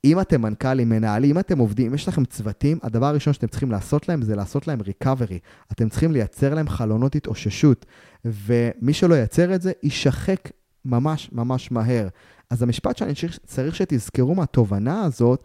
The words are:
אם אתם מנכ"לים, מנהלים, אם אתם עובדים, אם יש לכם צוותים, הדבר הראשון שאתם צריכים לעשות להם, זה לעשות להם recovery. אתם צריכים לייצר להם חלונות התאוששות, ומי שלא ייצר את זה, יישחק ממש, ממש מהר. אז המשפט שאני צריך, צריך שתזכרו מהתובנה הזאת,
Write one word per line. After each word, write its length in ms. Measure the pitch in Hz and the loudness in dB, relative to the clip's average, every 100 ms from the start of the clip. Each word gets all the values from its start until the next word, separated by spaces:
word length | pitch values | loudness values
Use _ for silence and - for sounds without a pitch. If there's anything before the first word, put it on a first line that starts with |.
| 135 | 4
אם 140 | 170 | 2
אתם 200 | 196 147 | 2 0
מנכ"לים, 480 | 113 104 135 131 117 | 0 -4 -2 0 2
מנהלים, 420 | 110 110 104 139 | 2 0 2 2
אם 80 | 160 | 0
אתם 180 | 190 160 | 0 0
עובדים, 300 | 113 104 120 | 0 0 -2
אם 60 | |
יש 140 | 143 - | -2 -4
לכם 180 | 165 127 | -2 -2
צוותים, 540 | - 107 104 143 160 | -4 -8 -2 -2 -2
הדבר 220 | 120 113 139 | -4 -2 0
הראשון 280 | 147 147 | 0 0
שאתם 140 | 143 117 | -2 -2
צריכים 240 | - 135 | -4 -4
לעשות 380 | 104 - 147 - | -4 -2 -2 -2
להם, 120 | 165 | -2
זה 140 | 110 104 | -2 -2
לעשות 320 | 95 143 151 | -4 -4 -4
להם 120 | 135 | -6
recovery. 580 | 98 98 127 135 113 90 _ - _ | -6 -4 -2 -2 -4 -6 _ -20 _
אתם 180 | - 113 | -2 -2
צריכים 220 | - 165 | 0 0
לייצר 420 | 147 107 - 139 | 0 -2 0 0
להם 160 | 156 151 | 0 -2
חלונות 460 | - 110 110 131 151 | -2 0 2 2 0
התאוששות, 720 | - - 107 - 151 123 - - - _ 117 | -4 -6 -6 2 4 4 0 -20 -20 _ -8
ומי 680 | 104 101 120 117 - 120 | -6 0 2 2 0 -2
שלא 220 | 151 180 160 | 2 4 4
ייצר 400 | 110 - 180 190 | 4 2 2 2
את 60 | |
זה, 100 | 185 - | -2 -2
יישחק 680 | 147 - 143 - - 190 - - _ _ 131 | -4 0 0 0 -2 -4 -4 -20 _ _ -2
ממש, 440 | 120 143 156 - | 0 0 -2 -6
ממש 400 | 123 120 127 - | -6 -4 -4 -2
מהר. 360 | 120 113 123 98 - _ _ _ | -2 0 0 -2 -8 _ _ _
אז 140 | 120 | -2
המשפט 340 | 120 113 - 240 | 0 0 0 0
שאני 160 | - | -2
צריך, 260 | 143 170 - - | -2 -6 -8 -10
צריך 300 | - 135 165 | -4 -4 0
שתזכרו 600 | 190 131 - - 127 185 | 2 0 0 0 2 2
מהתובנה 680 | - - 110 98 113 190 | 2 2 2 2 0 0
הזאת, 400 | 185 - 120 131 | -2 2 2 2